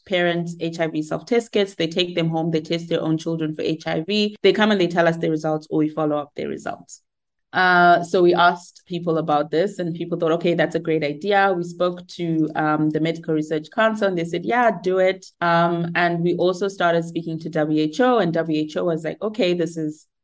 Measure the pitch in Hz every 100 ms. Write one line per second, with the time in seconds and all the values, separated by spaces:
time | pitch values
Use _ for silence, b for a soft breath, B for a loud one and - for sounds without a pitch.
0 | - 180 175 170 170 170 165 165 160 156
1 | 151 160 156 240 233 214 202 - 165 170
2 | 180 175 165 160 165 165 156 170 170 165
3 | 160 160 170 165 156 156 - 156 160 160
4 | 160 208 208 208 196 190 214 202 175 175
5 | 170 165 170 156 156 156 156 156 156 151
6 | 156 147 143 - 147 143 - - - -
7 | _ _ _ _ _ - 185 180 175 175
8 | 170 196 175 170 175 175 - - _ 175
9 | 170 160 160 147 151 156 196 208 180 165
10 | 165 165 165 165 170 170 156 165 165 156
11 | 151 147 190 202 196 180 175 170 180 180
12 | 180 - 170 160 156 - 156 151 156 151
13 | 160 165 165 156 156 160 156 - 220 214
14 | 214 180 165 175 190 233 240 175 185 185
15 | 185 185 - _ 170 170 170 175 170 170
16 | 175 170 170 175 180 185 196 190 175 170
17 | 165 165 165 160 160 160 151 156 156 156
18 | 254 240 175 165 165 156 156 180 180 160
19 | 160 160 214 214 180 175 165 165 156 151
20 | - _